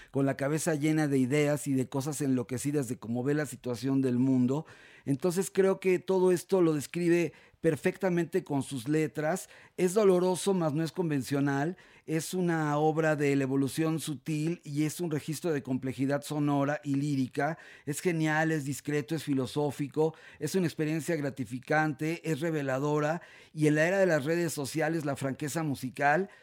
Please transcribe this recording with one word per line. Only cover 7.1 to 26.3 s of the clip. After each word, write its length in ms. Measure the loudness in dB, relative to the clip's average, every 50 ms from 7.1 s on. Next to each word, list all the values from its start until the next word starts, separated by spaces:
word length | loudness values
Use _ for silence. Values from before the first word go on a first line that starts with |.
| 4 4 2 0 -4 -10 -20 -20 _ _
perfectamente 840 | 0 0 0 2 0 -2 -2 0 -2 0 2 0 0 0 -2 -4 -2
con 180 | 0 -2 -2
sus 260 | -2 -4 -6 -8 -4 -2
letras. 600 | 0 0 0 -2 -4 -4 -2 -2 -2 -4 -6 -12 -18 -20 -20 -14 _
Es 180 | 0 0 2 4
doloroso, 600 | 4 6 6 6 6 4 2 0 0 0 0 2
mas 200 | 2 2 0 0
no 100 | 0 -2
es 80 | -2
convencional. 840 | -2 -4 -2 0 0 -2 -2 -2 0 0 0 0 0 0 -2 -2 -4 -8 -14 -20 -20 -18 _
Es 280 | -4 -4 -4 -4 -2 -2
una 420 | 0 0 0 0 0 0 0 0 2
obra 380 | 2 2 2 2 2 2 2
de 180 | 2 2 2 2
la 80 | 2
evolución 580 | 2 0 0 0 0 0 0 0 0 0 0 -2
sutil 600 | -4 -6 -8 -8 -6 -4 -4 -2 -2 -2 -4 -4 -8
y 200 | -8 -4 -2 -2
es 160 | -2 -2 -4
un 100 | -4 -4
registro 420 | -4 -4 -4 -6 -8 -4 -2 -2
de 100 | -2 -2
complejidad 600 | -2 -4 -4 -4 -4 -6 -4 -2 -2 0 0 -2
sonora 580 | -4 -6 -4 -2 0 0 2 2 0 0 -2 -4 -4
y 100 | -2 -2
lírica. 640 | 0 0 0 0 0 -2 -2 -2 -2 -2 -2 -4 -6 -12 -20 -20 -12 _
Es 160 | -8 -8 -2
genial, 520 | -2 -2 0 2 0 2 2 2 2 2
es 120 | 0 -2 -2
discreto, 500 | -4 -6 -6 -6 -4 -2 -2 -2 -2 -4
es 100 | -4 -2
filosófico, 920 | -2 -2 0 -2 -2 -2 -2 -2 -2 -2 -4 -6 -4 0 0 0 0 0 -6 -18 -20 -12 -8
es 160 | -8 -2 0
una 120 | 0 0
experiencia 500 | 0 -2 -2 -2 -2 -2 -4 -2 -2 -4
gratificante, 1120 | -2 -2 -6 -6 -6 -8 -8 -8 -12 -4 0 0 2 2 0 -2 -2 -4 -4 -4 -4 -4 -4
es 100 | -4 -2
reveladora, 840 | -2 -2 -2 -2 -2 -2 -2 -2 0 0 0 0 0 0 -2 -4 -6 -12 -20 -20 -20 -14
y 140 | -2 2 4
en 80 | 4 4
la 140 | 4 4 2
era 100 | 4 4
de 80 | 4
las 180 | 4 4 2 2
redes 280 | 0 0 0 0 -2
sociales 520 | -2 -4 -6 -4 -2 -2 0 0 -2 -2 -2
la 120 | -4 -4
franqueza 460 | -2 -4 -4 -4 -4 -6 -6 -4 -4
musical 680 | -2 -2 -4 -4 -6 -8 -4 0 2 4 4 2 0 -4